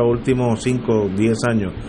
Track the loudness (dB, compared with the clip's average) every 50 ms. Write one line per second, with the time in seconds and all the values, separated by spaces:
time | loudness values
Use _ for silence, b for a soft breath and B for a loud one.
0 | 2 2 2 0 0 0 0 2 2 0 0 0 0 -2 -2 -2 0 0 0 2
1 | 0 0 0 0 0 0 0 0 0 0 0 0 0 -2 -6 -8 B